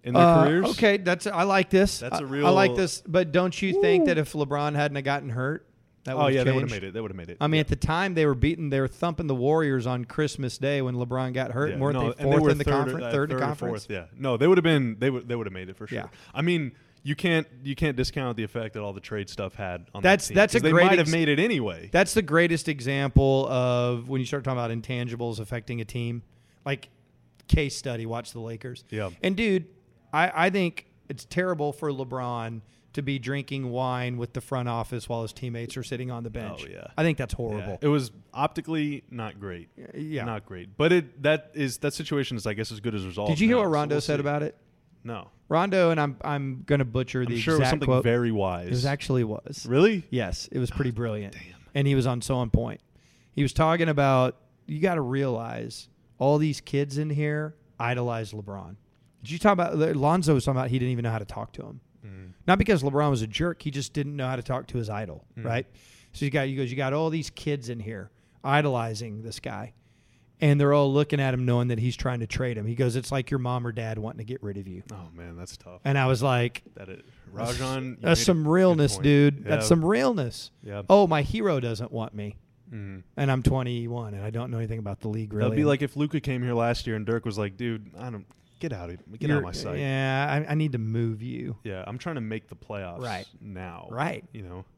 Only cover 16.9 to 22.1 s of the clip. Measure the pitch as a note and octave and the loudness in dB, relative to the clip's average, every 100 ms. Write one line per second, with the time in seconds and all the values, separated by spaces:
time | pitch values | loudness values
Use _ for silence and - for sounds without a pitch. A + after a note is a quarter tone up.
16.9 | _ C3+ D3 F3+ E3 D3+ B2 C3+ C3+ D#3 | _ -8 -2 2 2 0 -12 -10 -2 -2
17.9 | B2+ B2 - C3 A2+ G#2+ A#2 A2 G#2+ G#2 | 0 -2 -2 -4 -4 -4 -6 -8 -8 -8
18.9 | G2 - G#2+ G2+ - G2 - F#2+ F2 F2+ | -10 -8 -8 -8 -8 -8 -8 -8 -8 -12
19.9 | G2+ F3+ G3 - F#3 A3 A#3+ D#3 D#3+ F3+ | 0 4 4 2 2 4 4 4 6 8
20.9 | F#3 D#3 E3 D#3 C#3+ A3 F3 G#2+ E2+ F2+ | 6 4 4 4 4 2 0 -2 -6 0
21.9 | E3+ G3 | 2 4